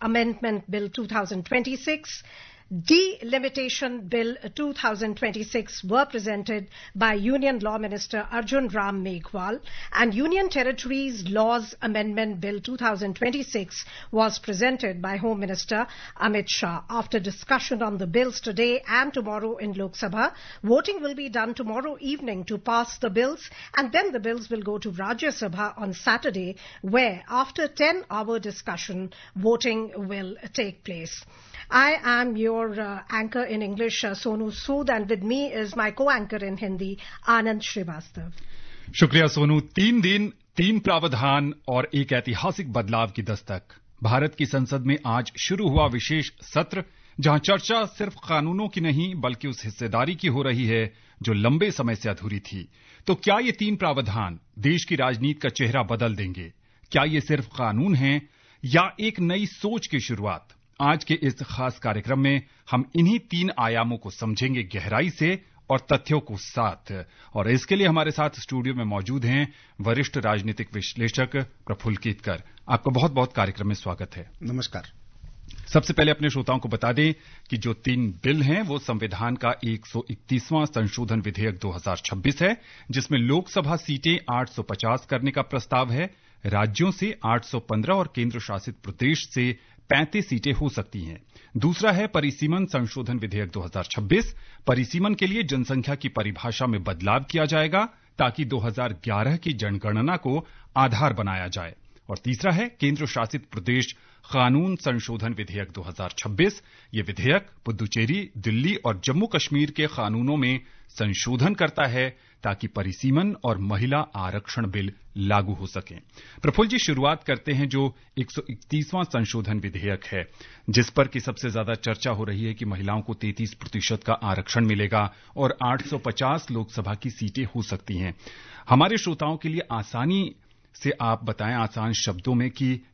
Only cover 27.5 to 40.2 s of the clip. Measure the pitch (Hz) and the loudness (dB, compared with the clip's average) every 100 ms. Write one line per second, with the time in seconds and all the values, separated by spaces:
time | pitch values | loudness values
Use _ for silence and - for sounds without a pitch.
27.5 | - 302 - 254 359 - 208 214 226 208 | -2 -4 2 2 2 -2 -4 -2 -4 -4
28.5 | 202 - 170 - 185 185 - - 190 214 | -8 -10 -8 -8 -8 -8 -12 -14 0 2
29.5 | 233 247 220 220 214 190 202 190 - 208 | 4 2 -2 -4 -8 -6 -6 -8 -10 -8
30.5 | 277 202 - - 170 160 - - - - | -4 -4 -6 -12 -10 -10 -12 -16 -20 -20
31.5 | - - 247 277 302 233 240 247 220 226 | -20 2 6 6 4 2 2 2 0 0
32.5 | 226 226 208 202 196 - 220 220 247 247 | 0 -2 -4 -6 -8 -6 -4 -2 -2 -2
33.5 | 214 208 202 233 220 214 196 226 214 220 | -2 -4 -2 -2 -2 -4 -4 -4 -2 -4
34.5 | 214 - 277 269 226 202 220 202 262 285 | -6 -2 0 2 0 0 -2 0 0 -2
35.5 | 220 214 233 214 208 277 254 208 214 196 | -4 -4 -2 -2 2 2 2 0 -6 -6
36.5 | 190 208 185 190 196 - - - 233 220 | -4 -4 -4 -4 -6 -12 -6 2 4 4
37.5 | 214 - 214 175 160 - - 170 - - | 0 -4 -6 -6 -8 -12 -12 -10 -8 -8
38.5 | - - - - - 156 147 156 147 147 | -8 -10 -12 -8 6 8 8 6 6 6
39.5 | 151 147 - 214 240 180 202 | 4 2 2 4 6 6 4